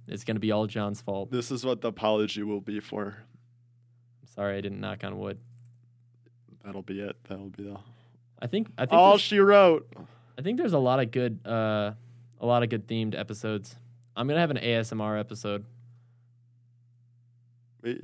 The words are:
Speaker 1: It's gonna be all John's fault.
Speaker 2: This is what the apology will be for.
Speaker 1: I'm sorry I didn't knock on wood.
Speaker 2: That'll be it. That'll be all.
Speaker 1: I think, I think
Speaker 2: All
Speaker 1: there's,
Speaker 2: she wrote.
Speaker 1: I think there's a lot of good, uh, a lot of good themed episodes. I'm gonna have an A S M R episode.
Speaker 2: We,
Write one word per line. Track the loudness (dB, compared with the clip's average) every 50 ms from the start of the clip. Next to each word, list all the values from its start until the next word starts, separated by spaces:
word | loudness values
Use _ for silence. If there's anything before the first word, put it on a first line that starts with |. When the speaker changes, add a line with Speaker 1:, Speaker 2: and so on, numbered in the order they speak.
| -14 -14
Speaker 1:
It's | -14 -10 -6
gonna | -6 -4 -2
be | -2 0
all | 0 0 0 -2
John's | -4 -6 -6 -6 -6 -8
fault. | -8 -8 -8 -6 -6 -6
Speaker 2:
This | -6 -6 -4 -4
is | -6 -4 -2
what | -2 -2 -2
the | -4 -6
apology | -4 -2 0 2 2 2 0 -2 -4 -6 -6
will | -6 -6 -6
be | -6 -8 -8 -8
for. | -8 -8 -8 -8 -8 -8 -10 -14 -20 -20 -20 -20 _ _ _ _ _ _ _ _ _ _ _ _ _ _ _ _
Speaker 1:
I'm | -20 -18
sorry | _ -6 -6 -4 -4 -4
I |
didn't | -6 -8 -8 -8
knock | -8 -10 -10 -8 -8
on | -10 -8 -8
wood. | -8 -10 -10 -12 -16 -20 -20 -20 -20 -20 -20 _ _ _ _ _ _ _ _ _ _ _ _ _ _ _ -20 -20 -16
Speaker 2:
That'll | -14 -14 -12
be | -10 -10 -8 -8
it. | -8 -8 -10 -12 -12 -14
That'll | -12 -12 -12 -14
be | -14 -14 -14 -14
all. | -14 -16 -18 -20 -20 _ _ _ _ _ _ _ _ _
Speaker 1:
I | -8 -4
think, | -4 -4 -4 -4 -6 -6
I | 0
think | 4 8
Speaker 2:
All | 8 10 10
Speaker 1:
there's, | 8 6
Speaker 2:
she | 4 4 4 6
wrote. | 8 8 10 10 10 8 6 4 0 -6 -16 -20 -20 -20 -20 -20 _ _ _ -8
Speaker 1:
I |
think | -6 -4 -2 -2
there's | 0 2 2
a | 2
lot | 4 4 4 2
of | 2 0
good, | 0 -2 -2 -2 -4 -6 -6 -4
uh, | -2 -2 0 0 0 0 -2 -4 -6 -10 -16 -20 -20 -20 -20 -20 -14 -6
a | 0
lot | 2 2 2 2
of | 2
good | -2 -4 -4
themed | -4 -4 -4 -4 -4 -4 -6
episodes. | -8 -8 -10 -8 -6 -6 -6 -6 -6 -10 -18 -20 -20 -20 -20 -20 _ _ -8 -6
I'm | -4 0
gonna | 0 2
have | 2 0
an | 0 -2
A | -2 0 0
S | 0 0 -2
M | -4 -4
R | -4 -2 -2 -4
episode. | -4 -6 -10 -10 -8 -6 -6 -6 -8 -12 -20 -20 -20 -20 -20 _ _ _ _ _ _ _ _ _ _ _ _ _ _ _ _ _ _ _ _ _ _ _ _ _ _ _ _ _ _ _ _ _ _ _ _ _
Speaker 2:
We, | -8 -8 -8 -8